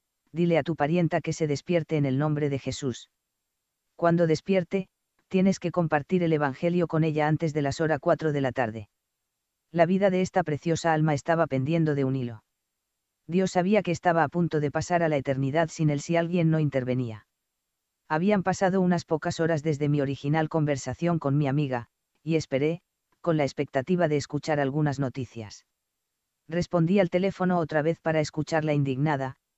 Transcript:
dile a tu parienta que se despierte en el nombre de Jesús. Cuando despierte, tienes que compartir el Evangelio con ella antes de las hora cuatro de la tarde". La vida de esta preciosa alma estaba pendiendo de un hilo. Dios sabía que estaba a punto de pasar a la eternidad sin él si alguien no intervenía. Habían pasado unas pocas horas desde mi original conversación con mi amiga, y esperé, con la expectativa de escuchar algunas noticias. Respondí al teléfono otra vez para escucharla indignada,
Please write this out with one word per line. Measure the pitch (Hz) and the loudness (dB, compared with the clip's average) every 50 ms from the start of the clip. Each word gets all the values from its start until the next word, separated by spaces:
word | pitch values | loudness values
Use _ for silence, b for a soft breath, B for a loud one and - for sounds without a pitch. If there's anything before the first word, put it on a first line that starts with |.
| _ _ _ _ _ _ | _ _ _ _ _ _
dile | - 156 175 170 165 156 | -4 -2 0 2 2 2
a | 131 | 0
tu | - 160 | 0 -2
parienta | - 147 143 165 180 170 156 - 165 | -2 0 0 2 2 2 2 0 -2
que | - 160 151 | -2 -4 -4
se | - 165 151 | -2 -2 -2
despierte | 143 135 - - 180 170 156 - 160 151 | -2 -4 -2 -2 0 0 0 0 0 0
en | 143 | 0
el | 135 131 135 | 0 0 0
nombre | 151 156 147 147 151 143 | 0 0 0 0 -2 -2
de | 139 131 | -2 -4
Jesús. | - 131 127 - 147 131 117 - - - _ _ _ _ _ _ _ _ _ _ _ _ _ _ _ _ _ | -4 -6 -6 -4 -4 -6 -6 -6 -10 -20 _ _ _ _ _ _ _ _ _ _ _ _ _ _ _ _ _
Cuando | - 170 170 165 170 175 160 | 0 2 4 4 4 4 2
despierte, | 156 - - - 190 190 175 - - 196 185 - _ _ _ _ _ _ _ _ | 2 0 0 0 0 0 0 0 -2 -4 -4 -6 _ _ _ _ _ _ _ _
tienes | - 190 185 196 185 - | 0 2 4 2 2 0
que | - 170 | -2 -4
compartir | - 180 170 151 156 147 139 - 185 180 | -2 0 0 2 0 0 0 0 0 2
el | 175 165 160 | 2 2 2
Evangelio | 147 147 139 127 - 170 170 175 180 170 151 | 2 0 0 -2 -2 -2 0 2 2 0 2
con | - 160 160 | 2 2 2
ella | 160 147 151 147 151 | 2 2 2 2 2
antes | 156 147 170 160 143 | 2 2 0 -2 -2
de | 156 | 0
las | 143 143 131 - | -2 -2 -2 0
hora | 160 156 156 139 | 0 0 0 0
cuatro | - 170 160 147 160 160 | 2 2 2 2 2 0
de | 147 143 | 0 0
la | 135 127 | -2 -2
tarde". | 120 - 123 110 107 113 107 - _ _ _ _ _ _ _ _ _ _ _ _ _ _ _ _ | 0 0 -2 -2 -4 -6 -12 -16 _ _ _ _ _ _ _ _ _ _ _ _ _ _ _ _
La | - 170 165 | 0 2 2
vida | 165 190 185 202 196 | 4 4 2 2 2
de | 185 185 | 2 0
esta | 185 - - 190 170 | 0 0 0 -2 -2
preciosa | - 151 139 - 170 160 156 - 170 160 | -2 -2 -4 -2 -2 -2 0 0 2 2
alma | 156 156 156 143 | 2 2 2 0
estaba | 139 - - 165 165 165 151 | 0 0 0 0 0 0 0
pendiendo | 135 131 131 143 170 165 160 156 143 | 0 -2 -2 0 0 0 2 2 0
de | 143 135 | 0 0
un | 131 131 | -2 -2
hilo. | 135 123 120 117 107 _ _ _ _ _ _ _ _ _ _ _ _ _ _ _ _ _ - | -2 -4 -6 -8 -12 _ _ _ _ _ _ _ _ _ _ _ _ _ _ _ _ _ -4
Dios | 165 185 190 180 | 0 0 0 0
sabía | - 180 175 185 214 208 | 2 0 2 4 2 2
que | 185 180 | 2 0
estaba | 165 - - 180 165 165 156 | -2 0 0 2 2 4 2
a | 135 | 2
punto | - 175 175 156 - 156 | 2 0 0 0 0 0
de | 147 143 | -2 -2
pasar | - 160 147 - 180 170 170 | -2 -4 -2 0 0 0 2
a | 156 | 2
la | 151 139 | 0 0
eternidad | 131 143 135 131 139 135 139 165 165 160 | 0 -2 -2 -2 -2 0 0 0 -2 -2
sin | - - 160 151 | -2 -2 0 0
él | 147 143 | 0 0
si | - - 170 | -2 -2 -2
alguien | 165 170 165 180 180 165 160 | 0 0 0 0 0 2 2
no | 160 156 | 2 2
intervenía. | 151 143 - 135 123 127 123 127 123 117 110 104 - _ _ _ _ _ _ _ _ _ _ _ _ _ _ _ _ - | 2 0 0 -2 -2 -2 -2 -2 -2 -4 -8 -12 -16 _ _ _ _ _ _ _ _ _ _ _ _ _ _ _ _ -4
Habían | 156 156 175 202 208 196 170 | -2 0 2 2 2 2 2
pasado | 190 180 - 196 185 185 196 | 0 0 0 2 2 2 2
unas | 185 180 180 170 - | 2 2 2 0 -2
pocas | - 165 151 - 175 160 - | -2 -4 -4 -2 -4 -4 -2
horas | 165 160 165 147 143 | 0 0 0 0 0
desde | 160 151 139 147 143 | -2 -2 0 0 0
mi | 147 147 | 0 0
original | 139 135 139 - - 143 151 160 156 151 | 0 -2 -4 -4 -4 -2 0 0 0 0
conversación | - 165 151 147 143 131 - 131 123 - 170 175 170 160 | 0 0 0 0 -2 -2 -4 -6 -6 -4 -2 -2 -2 0
con | - 139 135 147 | 0 0 0 2
mi | 151 135 | 2 0
amiga, | 135 147 147 135 127 120 120 - _ _ _ _ _ _ - | 0 0 -2 -2 -4 -6 -6 -8 _ _ _ _ _ _ -4
y | 151 165 | -2 -2
esperé, | 156 147 - 139 131 143 156 170 175 _ _ _ _ _ _ _ _ | -2 -2 -2 -2 -2 0 -2 -2 -4 _ _ _ _ _ _ _ _
con | - 175 160 151 | -4 -2 0 0
la | 143 | 0
expectativa | 131 - - 143 - - 135 127 - 185 175 175 151 | -2 -2 -4 -6 -4 -4 -4 -2 0 0 0 2 2
de | 151 143 | 0 -2
escuchar | - - - 143 - - 156 147 | -2 -4 -6 -6 -4 -2 -2 0
algunas | 139 135 135 156 151 147 135 135 | 0 0 0 0 0 0 0 -2
noticias. | 143 127 - 135 123 - - 113 110 101 - - - _ _ _ _ _ _ _ _ _ _ _ _ _ _ _ _ - | -4 -4 -4 -6 -10 -10 -10 -12 -14 -14 -16 -20 -20 _ _ _ _ _ _ _ _ _ _ _ _ _ _ _ _ -6
Respondí | 160 175 175 - - 175 165 165 196 208 | -4 -4 -2 0 0 2 2 4 4 4
al | 185 175 | 2 2
teléfono | - 180 190 196 - - 185 180 180 175 | 2 0 0 0 -2 -2 0 0 2 0
otra | 160 143 156 151 143 | 0 0 0 0 0
vez | 160 165 - | 0 -2 -2
para | - 165 156 156 | -2 -2 0 0
escucharla | 151 - - - 147 - 165 160 151 156 147 | 0 -2 -2 -6 -4 -2 -2 0 0 0 0
indignada, | 147 139 139 131 127 147 156 147 135 135 131 135 _ _ _ _ | 0 0 0 0 0 0 0 0 -2 -4 -6 -8 _ _ _ _